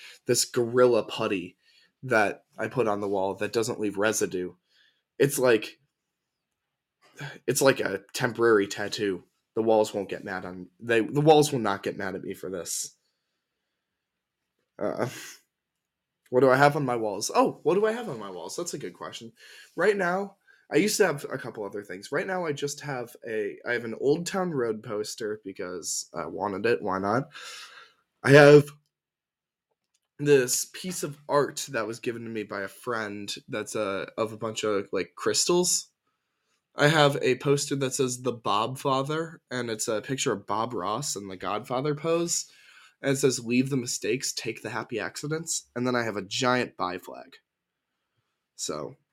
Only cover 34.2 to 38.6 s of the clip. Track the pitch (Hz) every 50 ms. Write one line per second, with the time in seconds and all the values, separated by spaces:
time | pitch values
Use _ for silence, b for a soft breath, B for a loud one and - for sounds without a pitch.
34.2 | 113 107 110 104 120 110 110 - - 107 104 98 101 - - 95 90 - - -
35.2 | - - 107 - - - 175 180 175 175 - - - _ _ _ _ _ _ _
36.2 | _ _ _ _ _ _ _ _ _ _ - - 143 147 160 160 147 143 139 -
37.2 | - 127 127 127 - 147 143 143 143 - 143 139 135 127 - - 135 127 123 123
38.2 | 127 127 117 117 - 113 101 104